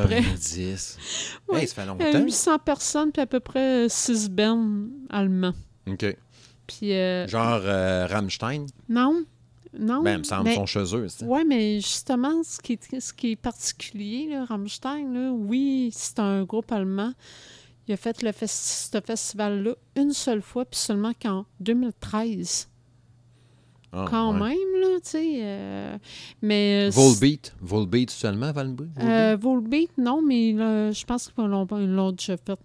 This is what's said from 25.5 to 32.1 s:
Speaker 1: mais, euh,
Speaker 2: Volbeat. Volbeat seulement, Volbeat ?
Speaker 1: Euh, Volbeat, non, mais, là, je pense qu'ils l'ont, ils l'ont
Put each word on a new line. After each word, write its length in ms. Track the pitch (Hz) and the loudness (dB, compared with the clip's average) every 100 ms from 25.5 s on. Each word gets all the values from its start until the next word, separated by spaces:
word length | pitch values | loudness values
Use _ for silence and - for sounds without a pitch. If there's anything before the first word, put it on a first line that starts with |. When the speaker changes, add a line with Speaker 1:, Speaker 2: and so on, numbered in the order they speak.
| 196 196 196 202 202 - - - - | -6 -8 -8 -8 -10 -14 -18 -18 -4
Speaker 1:
mais, 460 | 214 208 202 202 202 | 0 4 4 4 4
euh, 20 | |
Speaker 2:
Volbeat. 640 | 123 135 104 139 151 - - | 8 8 10 4 2 -4 -14
Volbeat 500 | 90 104 95 117 123 | -2 0 2 2 0
seulement, 400 | - 107 101 143 | -2 -4 -2 -2
Volbeat ? 380 | 143 135 127 160 147 | -4 -4 -6 -10 -4
Speaker 1:
Euh, 380 | 226 226 220 214 | 2 4 4 4
Volbeat, 520 | 240 254 226 285 339 - | 2 0 2 0 0 0
non, 240 | 240 294 | 0 2
mais, 300 | 302 247 226 | 4 4 4
là, 400 | 214 220 214 214 | 2 2 2 0
je 140 | 208 - | -2 -4
pense 240 | 240 - | -6 -4
qu'ils 160 | - 208 | -2 0
l'ont, 200 | 196 185 | 0 0
ils 160 | 208 196 | -2 0
l'ont 220 | 190 190 | 2 0